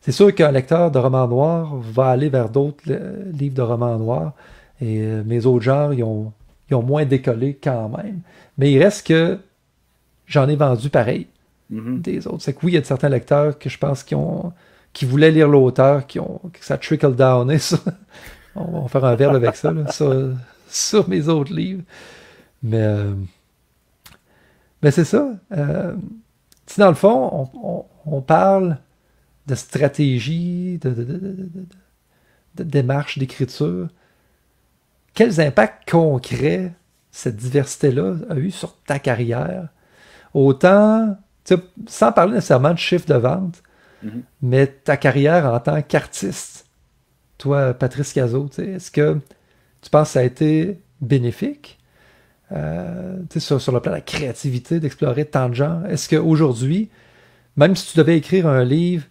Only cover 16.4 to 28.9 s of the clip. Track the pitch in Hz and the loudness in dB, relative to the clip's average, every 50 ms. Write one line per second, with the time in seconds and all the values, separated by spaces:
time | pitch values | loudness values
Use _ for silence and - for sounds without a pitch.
16.4 | - 175 170 - - - 135 135 - - 160 143 - 143 127 120 135 131 127 123 | -16 -18 -20 -20 -8 -6 -6 -6 -2 -4 -2 2 2 0 4 4 4 4 4 2
17.4 | 120 127 156 151 - - 175 160 - - - - - _ _ - - - - - | 2 2 0 0 0 0 -2 -2 -2 -4 -8 -8 -18 _ _ -20 -20 -20 -20 -20
18.4 | - _ _ - - 170 170 160 143 127 - 139 131 131 120 110 135 143 147 131 | -20 _ _ -12 -10 -8 -6 -6 -8 -2 -2 0 2 2 2 4 4 4 4 4
19.4 | 120 117 120 - - 151 165 160 151 143 - - 151 139 135 131 135 131 131 127 | 2 0 -2 0 -4 -2 -2 -2 -4 -6 -4 -2 0 0 0 0 -2 -2 -6 -8
20.4 | 123 - - _ _ _ - - - - - 214 190 180 190 180 147 156 165 156 | -10 -16 -20 _ _ _ -6 -6 -4 0 2 0 2 2 -2 -2 0 0 0 0
21.4 | 143 139 202 160 170 185 190 190 170 _ - - - - - - - - - _ | -2 -4 -4 -6 -6 -6 -6 -10 -12 _ -20 -20 -20 -20 -20 -20 -20 -20 -20 _
22.4 | _ _ _ _ - 113 110 113 110 107 104 104 104 101 101 98 95 92 _ _ | _ _ _ _ -6 -2 0 0 0 0 0 -2 -2 -4 -6 -6 -8 -10 _ _
23.4 | _ _ _ _ _ _ _ _ _ _ _ _ _ - - _ _ _ _ _ | _ _ _ _ _ _ _ _ _ _ _ _ _ -20 -20 _ _ _ _ _
24.4 | _ _ _ _ _ _ _ _ - 147 135 - 165 - - 233 294 277 233 190 | _ _ _ _ _ _ _ _ 2 2 4 4 2 2 2 0 0 0 -6 -10
25.4 | _ _ 214 160 143 143 151 190 - 175 - 196 - - 220 - _ _ _ _ | _ _ -6 -4 -4 -4 -4 -4 -4 -6 -8 -10 -12 -14 -16 -20 _ _ _ _
26.4 | _ _ _ _ _ - - - 208 190 165 - - 202 233 262 262 196 - - | _ _ _ _ _ -12 2 4 6 6 6 6 4 4 4 4 0 -2 -4 -6
27.4 | 135 127 - 254 226 196 170 165 - _ _ _ _ 151 151 139 135 - 160 170 | -8 -8 -10 -12 -10 -8 -8 -8 -10 _ _ _ _ -6 -6 -6 0 2 4 4
28.4 | 185 196 196 196 190 180 160 131 _ _ | 6 4 4 2 2 0 -4 -6 _ _